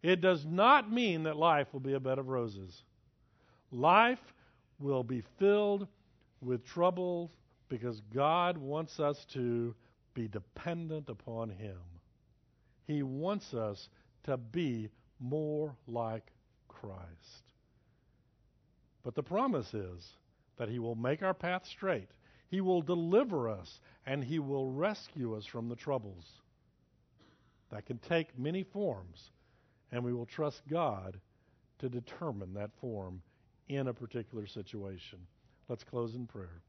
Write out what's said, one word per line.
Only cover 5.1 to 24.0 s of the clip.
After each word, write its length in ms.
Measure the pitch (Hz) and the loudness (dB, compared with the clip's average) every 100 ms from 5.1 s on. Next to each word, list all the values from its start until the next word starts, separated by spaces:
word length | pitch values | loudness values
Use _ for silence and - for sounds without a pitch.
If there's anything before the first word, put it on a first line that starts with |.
| 127 - - | -4 -6 2
filled 480 | 196 208 208 202 196 _ _ _ _ _ | 6 6 4 2 -2 _ _ _ _ _
with 260 | 123 123 123 | -2 -2 -2
trouble 680 | - 175 180 180 175 170 - _ _ _ | 4 4 4 -2 -2 -4 -10 _ _ _
because 320 | 127 120 110 104 | -4 -4 -6 -6
God 440 | 113 143 165 175 175 | 4 6 6 4 2
wants 400 | 135 147 160 - | -2 -2 -2 0
us 180 | 147 147 - | 2 2 -6
to 420 | 135 120 120 117 110 _ _ _ | -2 0 0 -2 -6 _ _ _
be 140 | - 113 | -6 -4
dependent 840 | 101 98 - - 170 165 156 143 | -6 -10 -8 -6 -4 -4 -6 -8
upon 400 | 107 - 113 113 | -12 -8 -6 -6
Him. 280 | 95 107 92 87 85 _ _ _ _ _ _ _ _ - | -6 -10 -12 -14 -20 _ _ _ _ _ _ _ _ -4
He 180 | 151 | -2
wants 500 | 135 135 165 202 - | -2 -2 -2 -2 -4
us 360 | 123 110 101 - _ - _ | -4 -2 -4 -12 _ -20 _
to 140 | - 131 | -4 -4
be 520 | 117 147 160 117 107 - _ _ | -2 -2 0 0 -4 -10 _ _
more 560 | 123 151 151 151 151 131 - | -2 0 0 0 -2 -6 -8
like 460 | 120 113 113 - _ _ _ _ | -4 -2 -4 -8 _ _ _ _
Christ. 720 | - 107 95 90 82 - - _ _ _ _ _ _ _ _ _ _ _ _ _ _ _ _ | -16 -12 -12 -14 -18 -20 -20 _ _ _ _ _ _ _ _ _ _ _ _ _ _ _ _
But 120 | - - | -8 -6
the 80 | |
promise 500 | 131 185 269 175 110 | -2 0 2 2 -2
is 340 | 110 92 87 87 - _ _ _ - | -6 -6 -10 -16 -20 _ _ _ -8
that 120 | 117 | -6
He 100 | 120 | -4
will 160 | 117 113 | -4 -2
make 260 | 120 151 | 0 0
our 120 | 190 | 0
path 320 | 185 170 180 - | 0 -2 -2 -4
straight. 420 | - 190 147 92 - - - _ | -6 -2 -2 -2 -20 -20 -20 _
He 120 | 185 | -2
will 200 | 185 180 | 4 4
deliver 680 | 151 175 170 196 269 175 117 | 4 0 4 4 4 2 0
us, 300 | 104 87 - - - | -2 -8 -18 -20 -16